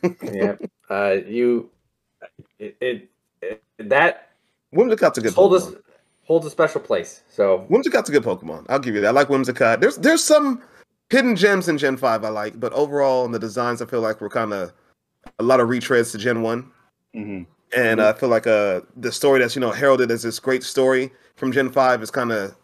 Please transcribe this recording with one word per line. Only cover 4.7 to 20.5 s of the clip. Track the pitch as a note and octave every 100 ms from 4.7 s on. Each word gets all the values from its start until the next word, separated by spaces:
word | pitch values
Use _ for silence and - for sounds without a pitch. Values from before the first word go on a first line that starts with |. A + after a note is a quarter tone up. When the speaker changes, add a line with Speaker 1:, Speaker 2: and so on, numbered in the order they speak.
Speaker 1:
Whimsicott's | D#3 B3 G#3+ E3+ -
a |
good | A2
Speaker 2:
hold | G2 F#3
us, | - -
Speaker 1:
Pokemon. | - _ _ _ _
Speaker 2:
holds | - E3 D3+
a |
special | - D#3 D3
place. | - G2 E2 - _
So | - G2+ F#2 F#2
Speaker 1:
Whimsicott's | G#3+ C#4 B3+ -
a |
good | D3
Pokemon. | A2 F#2 D#2+ D#2 -
I'll | C#3
give | B2+
you | G#2
that. | G2+
I |
like | C3 C#3
Whimsicott. | C3+ B2+ A#2+ A#2 A2+
There's, | G#3 -
there's | A#3+ E4
some | - D4+ C#4+ B3 - _ _ _ -
hidden | B3+ B3 G3
gems | G3+ G3 F3
in | D3+
Gen | C#3 C3
five | C3+ A2
I | G#2+
like, | G#2+ G#2 A2+
but | A#2+
overall | B2+ D3 C#3+ C3+ B2+
in | B2
the | A#2
designs, | A2 G#2 A#2+ A#2
I | A#2
feel | A#2+
like | A2 G#2+
we're | G#2
kinda | A#2+ A2 G2+ F2 - _ _ _ _ - -
a |
lot | A#2 C3
of | A#2+
retreads | B2 - B2 A#2
to | G#2+
Gen | A#2 A2+
one. | A2+ A#2+ C3+ _ _ _ _
Speaker 3:
Mm-hmm. | A2+ G#2 G2 E2+ _ _ B2
Speaker 1:
And | A#2 A2
Speaker 3:
Mm-hmm. |
Speaker 1:
I | G#2+ A2
feel | C3
like, | A2+ A#2
uh, | G#2+ G2+ F2+ - B2+
the | A#2+
story | - C#3+ C3+
that's, | A#2+ C3+
you |
know, | A#2+
heralded | G#2 C#3 C3 A#2+
as | A#2
this | A#2 -
great | -